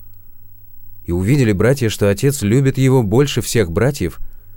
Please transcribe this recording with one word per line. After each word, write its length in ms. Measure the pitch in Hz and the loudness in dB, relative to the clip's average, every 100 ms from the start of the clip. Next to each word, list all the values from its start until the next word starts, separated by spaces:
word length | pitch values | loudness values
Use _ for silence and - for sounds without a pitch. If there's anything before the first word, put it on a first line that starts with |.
| - - - - - - - - - - - | -18 -18 -18 -18 -20 -20 -20 -18 -16 -14 -6
И 60 | |
увидели 400 | 87 95 143 113 | -2 2 2 2
братья, 380 | 95 110 139 113 | 4 2 2 0
что 200 | - 101 | 0 0
отец 320 | 101 139 139 | 2 0 0
любит 360 | 101 127 135 131 | 0 2 2 2
его 260 | 131 131 | 4 4
больше 380 | 104 117 147 123 | 4 2 2 0
всех 300 | - 117 87 | -2 0 0
братьев, 480 | 82 127 139 82 - - - - | 0 0 0 -4 -6 -8 -10 -18